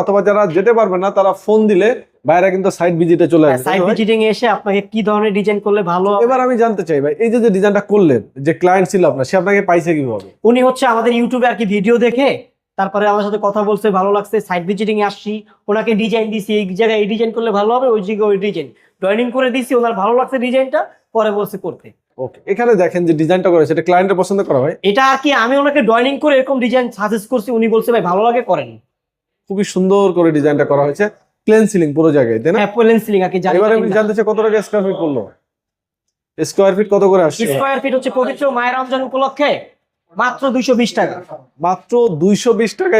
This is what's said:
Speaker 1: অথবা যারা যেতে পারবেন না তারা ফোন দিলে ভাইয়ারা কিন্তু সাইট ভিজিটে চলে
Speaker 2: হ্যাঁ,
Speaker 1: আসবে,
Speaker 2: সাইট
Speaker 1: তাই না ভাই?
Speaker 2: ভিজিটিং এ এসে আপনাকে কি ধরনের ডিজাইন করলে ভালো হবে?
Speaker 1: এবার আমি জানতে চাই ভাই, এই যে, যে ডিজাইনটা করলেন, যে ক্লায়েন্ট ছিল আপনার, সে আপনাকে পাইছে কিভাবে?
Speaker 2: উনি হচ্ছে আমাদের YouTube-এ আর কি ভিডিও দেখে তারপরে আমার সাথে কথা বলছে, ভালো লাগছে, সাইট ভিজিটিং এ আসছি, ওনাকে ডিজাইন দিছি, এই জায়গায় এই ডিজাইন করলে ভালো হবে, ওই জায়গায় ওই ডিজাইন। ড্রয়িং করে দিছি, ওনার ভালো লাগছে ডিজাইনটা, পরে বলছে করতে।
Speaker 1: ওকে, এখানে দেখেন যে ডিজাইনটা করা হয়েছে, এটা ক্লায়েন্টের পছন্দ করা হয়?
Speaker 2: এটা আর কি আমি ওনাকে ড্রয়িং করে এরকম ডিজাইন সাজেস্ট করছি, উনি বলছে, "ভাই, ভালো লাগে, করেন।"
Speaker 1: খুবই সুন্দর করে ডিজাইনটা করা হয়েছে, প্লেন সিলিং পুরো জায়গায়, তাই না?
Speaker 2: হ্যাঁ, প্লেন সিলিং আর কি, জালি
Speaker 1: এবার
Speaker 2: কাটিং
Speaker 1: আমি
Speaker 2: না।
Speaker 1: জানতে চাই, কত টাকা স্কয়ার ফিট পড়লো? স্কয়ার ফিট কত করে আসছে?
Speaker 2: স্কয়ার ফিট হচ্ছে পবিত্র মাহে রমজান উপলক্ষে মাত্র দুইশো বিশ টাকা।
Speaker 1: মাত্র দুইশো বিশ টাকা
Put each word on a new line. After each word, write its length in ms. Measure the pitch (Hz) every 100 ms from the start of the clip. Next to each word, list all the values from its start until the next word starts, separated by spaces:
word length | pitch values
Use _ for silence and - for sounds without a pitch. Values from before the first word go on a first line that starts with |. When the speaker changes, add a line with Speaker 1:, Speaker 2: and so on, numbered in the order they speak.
Speaker 1:
অথবা 180 | 180 202 190
যারা 140 | 202 202 160
যেতে 160 | 208 226
পারবেন 220 | 214 180
না 60 | 196
তারা 220 | 208 196 185
ফোন 160 | - 220 214
দিলে 180 | 180 208 262 - _ 131
ভাইয়ারা 200 | 175 190
কিন্তু 140 | 190 185
সাইট 240 | - 175 165
ভিজিটে 260 | 165 165 165
চলে 140 | 165 151
Speaker 2:
হ্যাঁ, 120 | 127
Speaker 1:
আসবে, 60 |
Speaker 2:
সাইট 100 | 185
Speaker 1:
তাই 60 | 190
না 40 | 180
ভাই? 80 |
Speaker 2:
ভিজিটিং 240 | 208 214 226
এ 40 | 220
এসে 120 | 202 240 196
আপনাকে 240 | 214 202 202
কি 80 | 220 208
ধরনের 240 | 208 214 196
ডিজাইন 200 | 202 208 208
করলে 140 | 208 175
ভালো 140 | 175 196
হবে? 120 | 202 233
Speaker 1:
এবার 120 | 262 254
আমি 80 | 240
জানতে 200 | 233 202 165
চাই 120 | 143
ভাই, 100 | 143 151
এই 60 | 226
যে, 60 | 233
যে 60 | 226 190
ডিজাইনটা 260 | 208 202 -
করলেন, 300 | 208 170 120 - 135 139
যে 60 | 156
ক্লায়েন্ট 260 | 180 190 185
ছিল 100 | 196 156
আপনার, 140 | 135 127
সে 60 | 190
আপনাকে 200 | 180 202 190
পাইছে 220 | 175 160 156
কিভাবে? 300 | 131 104 - _ 214
Speaker 2:
উনি 120 | 247 254
হচ্ছে 180 | 254 262
আমাদের 260 | 226 233 233
YouTube-এ 280 | 240 247 247
আর 60 | 196
কি 40 | 214
ভিডিও 220 | 208 202 233 240
দেখে 220 | 240 277 - - _ _ -
তারপরে 320 | 190 202 208
আমার 140 | 208
সাথে 160 | 202 208
কথা 200 | 208 214
বলছে, 280 | 208 208 214
ভালো 220 | 190 196
লাগছে, 280 | 202 202 -
সাইট 240 | - 180
ভিজিটিং 360 | 170 196 214 208
এ 40 |
আসছি, 380 | 202 196 208 214 - _ -
ওনাকে 260 | 214 214
ডিজাইন 360 | 208 220 226 220
দিছি, 240 | 214 208
এই 200 | 208 190
জায়গায় 240 | 185 226 214
এই 80 | 202
ডিজাইন 240 | 220 226
করলে 200 | 226 233
ভালো 240 | 202 208
হবে, 140 | 254 262
ওই 140 | 214
জায়গায় 260 | 185 208 208
ওই 100 | 196
ডিজাইন। 340 | 208 165 135 - _ _
ড্রয়িং 300 | 190 214 247
করে 200 | 247 254
দিছি, 240 | 254 240
ওনার 180 | 247 233
ভালো 220 | 196 202
লাগছে 240 | 240 254 262
ডিজাইনটা, 480 | 247 262 262 311 - _ _
পরে 180 | 226 214
বলছে 280 | 202 202 190
করতে। 340 | 175 - 113 _ _ -
Speaker 1:
ওকে, 220 | 127 - -
এখানে 280 | 196 240
দেখেন 320 | 208 175 175 170
যে 60 |
ডিজাইনটা 360 | 156 160 185 180
করা 100 | 170
হয়েছে, 140 | 147
এটা 100 | 160
ক্লায়েন্টের 360 | 180 175 190 185
পছন্দ 240 | 180 196
করা 160 | 190 139
হয়? 180 | 143 -
Speaker 2:
এটা 220 | 190 202
আর 140 | 269 262
কি 100 | 294
আমি 240 | 262 233 277
ওনাকে 260 | 285 277
ড্রয়িং 360 | 220 226 262 277
করে 180 | 302 269
এরকম 240 | 262 269
ডিজাইন 300 | 233 254 240
সাজেস্ট 380 | 214 202 220 208
করছি, 220 | 254 208
উনি 180 | 226 226
বলছে, 240 | 220 220
"ভাই, 80 | 233
ভালো 240 | 175 185
লাগে, 180 | 233 247
করেন।" 360 | 202 165 120 113 _ _ _ _ _ _ -
Speaker 1:
খুবই 160 | 196
সুন্দর 480 | 196 185 185 202 196
করে 200 | 175 165
ডিজাইনটা 320 | 151 151 147
করা 180 | 143 143
হয়েছে, 260 | 143 143 208 - _ _
প্লেন 220 | - 220 208
সিলিং 280 | 185 151
পুরো 180 | 143 165
জায়গায়, 300 | 147 117 113
তাই 100 | 143
না? 60 | 220
Speaker 2:
হ্যাঁ, 140 | 202
প্লেন 260 | 226 226 226
সিলিং 240 | 226 196
আর 80 | 185
কি, 100 | 185
জালি 180 | 180 175
Speaker 1:
এবার 120 | 214
Speaker 2:
কাটিং 120 | 226
Speaker 1:
আমি 80 | 220
Speaker 2:
না। 40 |
Speaker 1:
জানতে 200 | 208 214
চাই, 100 | 214
কত 120 | 208 214
টাকা 260 | 214 214
স্কয়ার 220 | 190 208
ফিট 120 | 196 156
পড়লো? 300 | 160 127 95 - _ _ _ _ _ _ _ _ _ -
স্কয়ার 360 | 156 - 196
ফিট 140 | 190 208
কত 140 | 202
করে 180 | 196 190
আসছে? 240 | 156 147 226
Speaker 2:
স্কয়ার 340 | 139 269 269
ফিট 140 | 269
হচ্ছে 160 | 254 254
পবিত্র 400 | 254 247 277 277
মাহে 220 | 240 247
রমজান 300 | 254 262 262
উপলক্ষে 720 | 262 262 269 269 285 185 - _ _ _ _ 180
মাত্র 200 | 247 240 269
দুইশো 200 | 247 254 233
বিশ 100 | 233 226
টাকা। 180 | 165 120 - 156 _ - 170
Speaker 1:
মাত্র 260 | 185 - 240 233 151
দুইশো 280 | 185 202 247 208
বিশ 120 | 226 -
টাকা 140 | 370